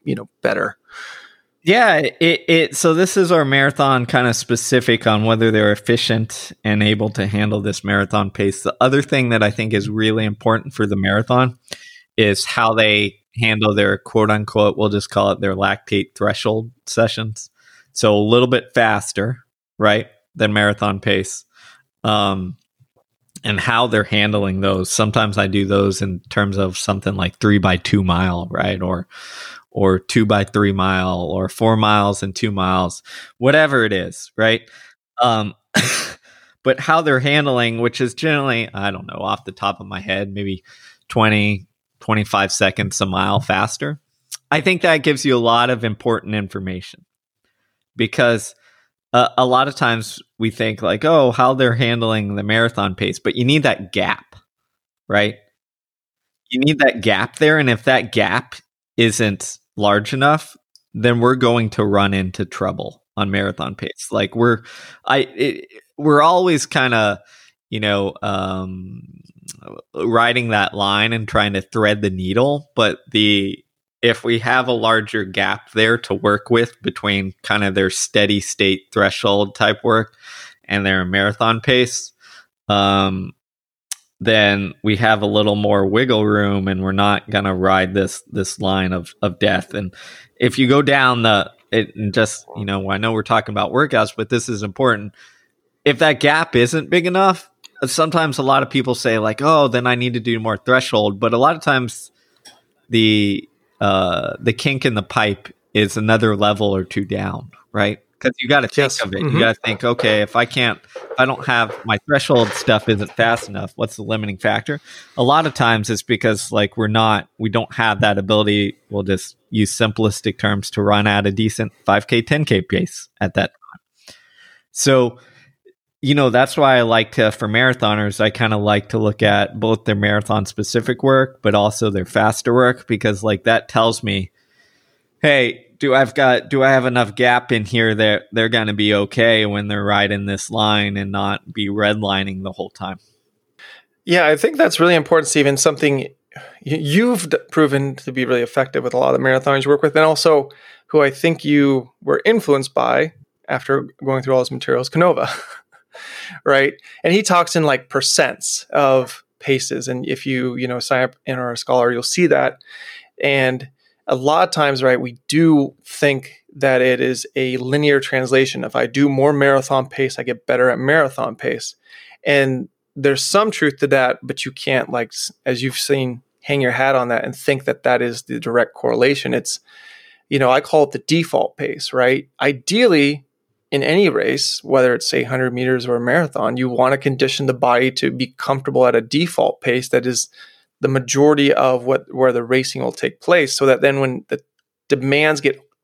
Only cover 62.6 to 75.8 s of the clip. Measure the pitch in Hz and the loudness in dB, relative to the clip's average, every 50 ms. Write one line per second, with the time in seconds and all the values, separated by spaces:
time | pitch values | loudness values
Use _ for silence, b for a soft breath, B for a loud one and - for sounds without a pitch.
62.6 | 101 95 95 98 - - - _ _ _ _ - 101 98 98 98 98 98 95 - | -4 -4 -4 -6 -10 -12 -12 _ _ _ _ -6 -4 -2 -2 -2 -2 -4 -4 -6
63.6 | - - 98 - - - - - - - - 107 104 92 - 113 117 123 117 110 | -10 -10 -10 -10 -10 -12 -12 -12 -12 -6 -4 -4 -4 -4 -2 -2 0 0 0 -4
64.6 | 113 B B B B B B B B - 131 139 131 - - 101 127 143 87 - | -6 B B B B B B B B -2 0 0 0 -4 -4 -4 -4 -2 -4 -6
65.6 | - - 101 107 _ _ _ - 147 151 147 147 147 165 180 180 185 185 165 147 | -12 -20 _ -20 _ _ _ -2 2 4 4 6 6 4 4 4 4 2 2 0
66.6 | - - - 156 131 127 120 113 107 104 101 - b b b b b b b b | -2 -2 -2 0 0 2 2 2 2 0 0 -4 b b b b b b b b
67.6 | _ _ - 110 107 104 101 101 98 98 - - - 104 98 98 95 95 95 92 | _ _ -8 -4 -2 -2 0 0 -2 -4 -6 -6 -8 -6 -4 -4 -4 -4 -6 -6
68.6 | 92 92 92 92 92 95 110 117 117 - - - - _ _ - _ - - - | -8 -8 -10 -12 -14 -16 -16 -18 -20 -20 -20 -20 -20 _ _ -20 _ -20 -20 -20
69.6 | - - - - - _ _ - 85 113 113 113 117 120 120 123 120 117 110 104 | -20 -20 -20 -20 -20 _ _ -4 -2 0 2 2 2 4 2 0 0 0 2 2
70.6 | 98 - - 101 101 98 101 101 107 113 117 113 110 107 - 110 101 104 98 98 | 2 0 0 -2 0 0 2 2 2 0 0 -2 -4 -2 0 0 0 0 0 -4
71.6 | 95 - - 113 107 104 104 104 104 101 92 92 92 92 98 113 127 143 143 147 | -6 -4 -2 0 2 2 2 0 0 -4 -2 -2 -4 -2 0 0 2 2 0 -2
72.6 | 147 _ _ - 113 104 - - _ - - 110 107 104 104 101 98 98 - - | -6 _ _ 0 0 0 0 -4 _ -4 0 2 4 4 4 2 2 -2 -6 -10
73.6 | _ _ _ _ _ _ _ _ - 120 113 - - 117 117 113 107 120 123 127 | _ _ _ _ _ _ _ _ 0 0 0 0 0 -2 -2 0 0 0 0 0
74.6 | 127 127 123 117 110 113 113 113 107 104 - 110 101 95 92 - 98 98 98 - | 2 0 -2 0 2 2 2 2 0 -2 -4 -6 -6 -4 -2 -2 -2 -2 -2 -6
75.6 | - _ - 110 | -10 _ 0 0